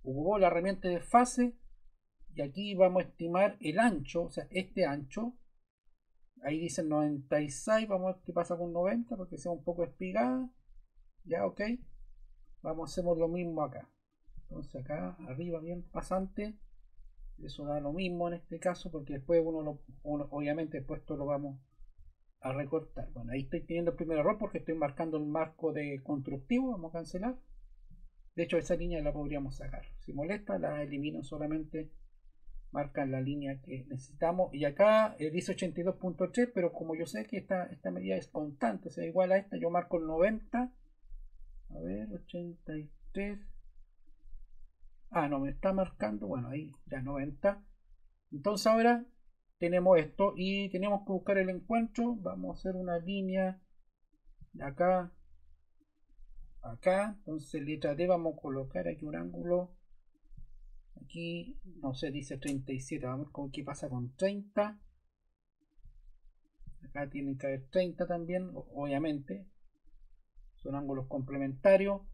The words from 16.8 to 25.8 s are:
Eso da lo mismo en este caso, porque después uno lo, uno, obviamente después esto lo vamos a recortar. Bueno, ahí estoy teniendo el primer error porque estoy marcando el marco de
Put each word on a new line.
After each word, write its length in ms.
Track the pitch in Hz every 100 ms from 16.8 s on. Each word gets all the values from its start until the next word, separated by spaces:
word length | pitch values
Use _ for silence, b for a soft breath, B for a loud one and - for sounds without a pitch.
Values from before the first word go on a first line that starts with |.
| - - - - - -
Eso 260 | 147 135
da 160 | 147 147
lo 120 | 143
mismo 360 | 160 185 175 170
en 60 |
este 260 | 170 - 165
caso, 300 | 185 175 185
porque 220 | - 143
después 280 | 139 - 170
uno 180 | 160 160
lo, 200 | 151 143 - -
uno, 260 | 147 147 139
obviamente 480 | 143 147 156 156 151
después 220 | 135 147
esto 160 | - 147
lo 80 | 143
vamos 340 | 143 143 135 - - - - - _ _ _
a 120 | 131
recortar. 580 | 131 139 160 156 - 120
Bueno, 200 | 123 117
ahí 80 | 127
estoy 180 | 139 170
teniendo 300 | 160 170 170
el 40 | -
primer 220 | 165 160
error 180 | 156 214
porque 200 | 202 170
estoy 160 | -
marcando 420 | 160 147 - 165 156
el 80 |
marco 480 | 151 160 160 - 160
de 300 | 151